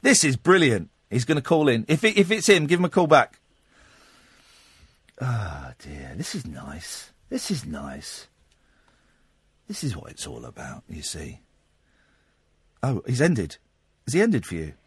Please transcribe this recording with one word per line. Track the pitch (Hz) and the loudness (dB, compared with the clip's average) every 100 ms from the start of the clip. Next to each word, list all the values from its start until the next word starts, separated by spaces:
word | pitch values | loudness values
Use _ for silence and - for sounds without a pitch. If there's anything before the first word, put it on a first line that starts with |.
This | 247 247 | 4 4
is | 151 131 | 4 2
brilliant. | 156 185 156 107 80 _ _ | 4 6 6 2 -4 _ _
He's | 113 | -4
gonna | 120 151 | 0 -2
call | 127 165 147 | 2 4 4
in. | 117 110 | 2 2
If | 151 | 2
it, | 220 208 | 4 4
if | 180 | 2
it's | 220 - | 2 6
him, | 190 147 | 4 6
give | 175 | 2
him | |
a | 180 | 2
call | - 170 | 2 6
back. | 151 107 _ _ _ _ _ _ _ _ _ _ _ _ _ _ _ - _ _ - | 6 6 _ _ _ _ _ _ _ _ _ _ _ _ _ _ _ -20 _ _ -10
Ah, | 127 117 95 71 65 - | -6 -4 -6 -10 -14 -18
dear, | - 73 67 | -16 -16 -14
this | 82 160 | -12 -10
is | 190 | -10
nice. | 98 76 135 76 - - - _ _ | -10 -14 -14 -16 -14 -16 -18 _ _
This | 262 - | -8 -6
is | 170 | -6
nice. | - - - - - - - _ _ _ _ _ _ _ _ _ _ _ _ _ _ | -6 -12 -12 -14 -14 -16 -20 _ _ _ _ _ _ _ _ _ _ _ _ _ _
This | 202 | -8
is | 147 | -6
what | 95 - | -6 -12
it's | - | -14
all | - 58 | -14 -12
about, | 60 - 65 - _ | -16 -16 -16 -16 _
you | 80 | -12
see. | - 78 78 - _ _ _ _ _ _ _ _ _ _ _ _ _ _ | -10 -10 -12 -16 _ _ _ _ _ _ _ _ _ _ _ _ _ _
Oh, | 131 120 | -4 -4
he's | - 123 | -4 0
ended. | 160 143 80 - _ _ _ _ | 2 2 -4 -8 _ _ _ _
Has | - | -4
he | 147 | 0
ended | 226 151 | 2 0
for | - | -2
you? | 82 78 67 | -8 -8 -12